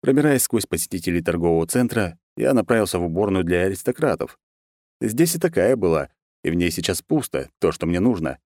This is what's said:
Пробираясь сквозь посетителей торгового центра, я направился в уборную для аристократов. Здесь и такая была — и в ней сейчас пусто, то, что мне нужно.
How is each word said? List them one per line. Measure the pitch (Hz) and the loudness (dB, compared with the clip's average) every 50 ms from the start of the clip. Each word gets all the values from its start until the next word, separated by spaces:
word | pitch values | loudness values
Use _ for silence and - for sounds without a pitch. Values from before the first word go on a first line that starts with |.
| - | 2
Пробираясь | - 135 139 147 151 143 127 - | 2 2 4 4 4 4 2 0
сквозь | - - 110 - | 0 0 -2 -2
посетителей | - - 82 - - - 92 - - 87 87 82 | -2 -4 -6 -6 -6 -6 -6 -2 0 -2 0 0
торгового | 87 85 85 85 85 82 82 82 82 | 0 -2 0 2 2 2 2 0 0
центра, | - 127 127 120 - 117 101 87 82 _ _ _ _ | 0 0 0 0 0 -2 -2 -2 -6 _ _ _ _
я | - 113 131 139 | -2 0 2 2
направился | 120 101 - 120 113 104 92 - 90 | 2 2 2 2 2 2 0 0 -2
в | 87 | -2
уборную | 85 80 90 104 101 98 95 87 | -2 0 0 0 0 0 0 0
для | 82 90 87 90 | 0 0 0 0
аристократов. | 95 98 92 - - 127 - 156 139 92 82 - - - _ _ _ _ _ _ _ _ _ _ _ _ _ | 0 -2 -2 -4 -4 -2 0 0 -2 0 -2 -4 -10 -10 _ _ _ _ _ _ _ _ _ _ _ _ _
Здесь | 110 110 107 123 165 170 170 | -6 -4 2 2 2 2 2
и | 170 | -2
такая | 160 180 165 - 87 110 135 | -2 -2 0 2 2 2 2
была — | 120 95 87 80 76 69 - _ _ _ _ _ _ _ | 2 2 0 0 0 -2 -6 _ _ _ _ _ _ _
и | - | -2
в | 82 | 0
ней | 87 87 87 80 | 0 0 0 -2
сейчас | - 82 - 92 - - | -2 -4 -4 -4 -4 -2
пусто, | _ 156 151 123 - - 69 67 - _ _ | _ -2 -2 -2 -2 -6 -6 -6 -8 _ _
то, | - 82 | -2 -2
что | 78 - - | 0 0 -4
мне | 82 85 87 | -2 0 2
нужно. | 98 123 120 90 78 71 65 _ _ | 2 0 0 0 -4 -6 -6 _ _